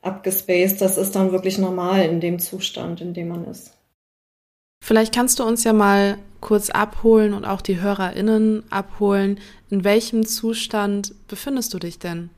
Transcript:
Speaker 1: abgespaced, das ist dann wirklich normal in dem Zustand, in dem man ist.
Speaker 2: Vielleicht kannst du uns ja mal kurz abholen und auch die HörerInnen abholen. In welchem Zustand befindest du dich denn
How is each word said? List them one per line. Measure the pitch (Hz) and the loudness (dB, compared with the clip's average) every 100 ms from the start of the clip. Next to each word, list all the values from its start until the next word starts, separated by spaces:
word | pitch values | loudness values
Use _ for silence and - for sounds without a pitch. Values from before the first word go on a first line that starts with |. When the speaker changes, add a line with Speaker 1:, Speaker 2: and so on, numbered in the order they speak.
Speaker 1:
abgespaced, | 185 190 190 190 - 180 190 196 | -6 -4 -4 -4 0 2 2 2
das | 190 - | 0 2
ist | 196 196 | 0 2
dann | 190 | 2
wirklich | 185 190 190 | 2 -2 0
normal | 190 180 180 190 | 0 0 2 2
in | 165 170 | 2 2
dem | 170 175 | 0 -2
Zustand, | - 190 190 - 175 170 | -6 -6 -8 -8 -8 -8
in | 175 | -8
dem | 175 170 | -8 -8
man | 170 170 | -8 -10
ist. | - - _ _ _ _ _ _ _ _ _ _ _ | -14 -20 _ _ _ _ _ _ _ _ _ _ _
Speaker 2:
Vielleicht | - 220 220 | 2 4 4
kannst | 240 254 - | 0 0 0
du | |
uns | 226 233 | 0 0
ja | 233 | 2
mal | 214 202 202 202 202 - - | 4 6 4 2 -2 -12 -16
kurz | - 208 208 | 0 0 0
abholen | - 214 - 226 220 214 | -2 -2 2 4 6 4
und | 202 | 0
auch | - 196 | -4 -6
die | - 180 | -2 -2
HörerInnen | 202 196 185 - 214 220 220 214 - | -2 -2 -4 -2 2 2 2 0 -4
abholen. | 196 196 - 202 196 196 202 - - _ | -8 -8 -2 0 2 0 -2 -10 -20 _
In | 202 | 0
welchem | 190 214 226 226 226 | 2 2 2 -2 -2
Zustand | - 226 226 - 214 202 202 202 - - | -2 -4 -4 -4 -2 -2 -2 -6 -14 -16
befindest | 202 - 262 226 | -12 -6 -4 -4
du | 185 | -8
dich | 170 - | -10 -10
denn | 175 170 170 | -10 -10 -12